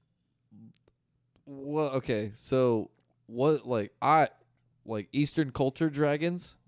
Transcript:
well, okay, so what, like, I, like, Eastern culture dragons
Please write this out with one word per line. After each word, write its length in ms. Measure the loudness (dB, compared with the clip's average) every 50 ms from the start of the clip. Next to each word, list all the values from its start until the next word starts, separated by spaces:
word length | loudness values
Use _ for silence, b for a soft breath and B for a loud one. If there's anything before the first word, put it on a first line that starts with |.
| _ _ _ _ _ _ _ _ _ _ -20 -20 -20 -20 -20 _ _ _ _ _ _ _ _ _ _ _ _ _ _
well, 440 | -18 -16 -12 -8 -4 -2 -2 0 0 0
okay, 380 | -2 -2 -2 -2 -2 -2 -4 -8
so 560 | -12 -6 0 2 4 4 4 4 2 -2 -4 _ _ _ _ _ _ _
what, 400 | -10 -4 0 2 2 2 2 0
like, 260 | -2 -2 -2 -2 -4 -6 _ 2
I, 260 | 4 6 6 4 2 0 _ _ _ _ _ _ _ _ _ _
like, 240 | -8 -6 -6 -6 -4 -2
Eastern 380 | -2 -2 0 0 -2 -2 -2 -2
culture 380 | -2 -2 -2 0 0 -2 -2
dragons 640 | 0 0 0 0 0 0 0 -2 -4 -4 -8 -14 -18 _ _